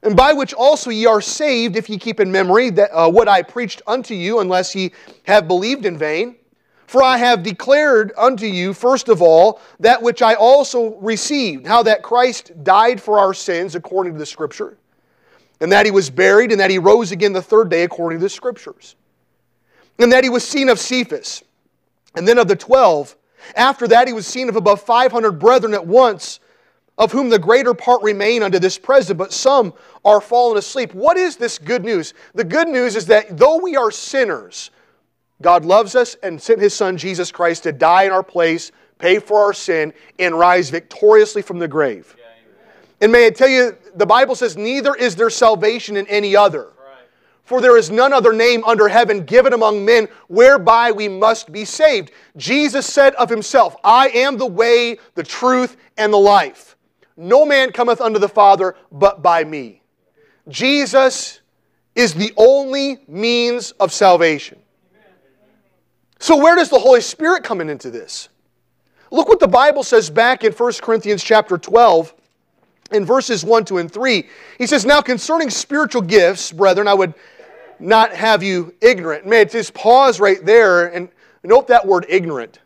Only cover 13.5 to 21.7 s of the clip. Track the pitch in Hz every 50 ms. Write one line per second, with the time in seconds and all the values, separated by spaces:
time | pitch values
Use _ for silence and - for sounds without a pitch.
13.5 | 180 170 180 196 156 175 160 - 180 190 190 180 160 151 151 147 - - 156 147
14.5 | - - 208 - - _ _ _ _ _ _ _ _ _ _ _ _ _ _ _
15.5 | _ _ 156 165 190 202 208 214 196 196 180 139 131 131 185 190 196 208 233 240
16.5 | 226 196 196 190 190 185 165 196 208 233 233 175 196 175 208 208 196 185 175 _
17.5 | - 214 226 180 170 165 175 175 175 - 170 165 165 165 170 196 - - - -
18.5 | - - - 151 - _ _ - _ _ _ _ _ _ _ _ _ _ _ _
19.5 | _ _ _ _ _ _ _ _ _ _ 233 240 247 254 254 262 233 247 233 -
20.5 | - 294 269 262 240 202 - - 254 254 240 - 156 131 - - - - _ _
21.5 | _ _ _ _